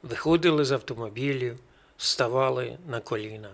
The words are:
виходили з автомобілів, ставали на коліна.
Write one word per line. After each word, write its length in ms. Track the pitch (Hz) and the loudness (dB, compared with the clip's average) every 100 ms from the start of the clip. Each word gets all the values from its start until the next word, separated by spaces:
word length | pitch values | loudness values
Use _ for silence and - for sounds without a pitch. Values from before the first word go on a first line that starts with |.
виходили 600 | 120 113 156 165 170 151 | -6 -2 4 4 6 4
з 80 | 139 | 2
автомобілів, 840 | 135 - 113 113 110 139 135 123 120 - _ _ - | 0 -2 -8 -8 -4 -2 -2 -4 -6 -18 _ _ -4
ставали 800 | - - 120 131 135 127 120 123 175 | -2 2 2 4 2 0 -4 -8 -6
на 120 | 117 | -8
коліна. 480 | - 110 107 107 104 | -4 -4 -4 -12 -14